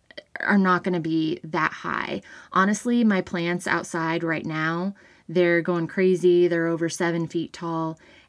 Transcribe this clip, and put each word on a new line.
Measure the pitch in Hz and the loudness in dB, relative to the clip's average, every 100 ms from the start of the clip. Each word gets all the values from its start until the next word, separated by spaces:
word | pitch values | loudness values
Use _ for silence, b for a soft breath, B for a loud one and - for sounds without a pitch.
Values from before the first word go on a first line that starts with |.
| _ - - - | _ -20 -18 -6
are | - 202 | 0 2
not | 190 175 | 4 2
gonna | 180 180 | 0 -2
be | 160 160 156 - | -2 -2 -2 -4
that | 160 165 156 | -6 -2 -2
high. | - - 67 - 196 B B B | -4 -6 -6 -6 -8 B B B
Honestly, | - 190 214 247 240 | 2 2 2 2 2
my | 226 190 | 4 2
plants | 185 180 170 180 - | 0 -2 -2 -2 -2
outside | 165 - 175 165 165 | -2 -2 -4 -2 -2
right | 165 156 - | -2 -4 -4
now, | 156 160 170 190 196 b b - | -4 -2 -2 -4 -8 b b -4
they're | 170 175 170 | 2 4 4
going | 165 175 165 | 2 -2 -2
crazy. | - 185 180 180 175 175 | 0 2 4 4 6 4
They're | 170 165 | 2 0
over | 165 165 | 0 -2
seven | - 170 170 165 | -2 -2 -2 -2
feet | 175 160 | -4 -6
tall, | - 170 165 160 160 b b | -8 -6 -4 -4 -8 b b